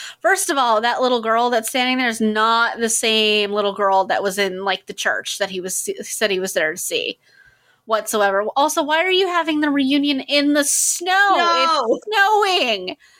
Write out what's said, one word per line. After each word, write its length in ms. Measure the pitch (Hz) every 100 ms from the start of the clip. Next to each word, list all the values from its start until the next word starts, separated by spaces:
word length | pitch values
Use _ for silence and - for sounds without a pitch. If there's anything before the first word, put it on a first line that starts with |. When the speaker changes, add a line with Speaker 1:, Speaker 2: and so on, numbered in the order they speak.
| - -
Speaker 1:
First 300 | 349 370 -
of 80 | 285
all, 240 | 240 214
that 180 | 233 -
little 220 | 254 247
girl 300 | 220 226 240
that's 180 | 240 226
standing 300 | 262 254 254
there 100 | 247
is 100 | 220
not 600 | 220 214 226 226 233 -
the 100 | 226
same 600 | - 226 220 214 208 202
little 220 | 202 202
girl 320 | 202 196 190 190
that 180 | -
was 160 | 196 196
in, 260 | 196 185 196
like, 220 | 190 -
the 80 | 196
church 420 | 208 104 - -
that 140 | 190
he 100 | 185
was, 260 | 180 - - -
said 300 | 214 - 208
he 80 | 185
was 140 | 185
there 180 | 180 156
to 60 | 180
see 420 | - 165 - - _ _ _ _ _ _ -
whatsoever. 560 | 220 214 214 202 196 214 269
Also, 260 | 302 339
why 240 | 294 311 370
are 60 |
you 160 | 370 370
having 320 | 349 320 302
the 100 | 302
reunion 520 | 277 262 285 285 269
in 320 | - 285 285
the 100 | 294
snow? 720 | 285 - - - 349 381 403 349
Speaker 2:
No. 500 | 339 339 330 311 226
Speaker 1:
It's 180 | - 427
snowing. 880 | 427 392 415 403 359 247 202 180 - _